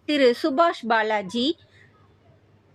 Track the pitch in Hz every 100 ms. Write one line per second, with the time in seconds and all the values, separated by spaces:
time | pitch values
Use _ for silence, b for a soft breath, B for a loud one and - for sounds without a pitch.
0 | - 294 247 240 320 269 339 349 226 226
1 | 220 208 185 240 269 - b b b b
2 | b _ _ _ _ _ _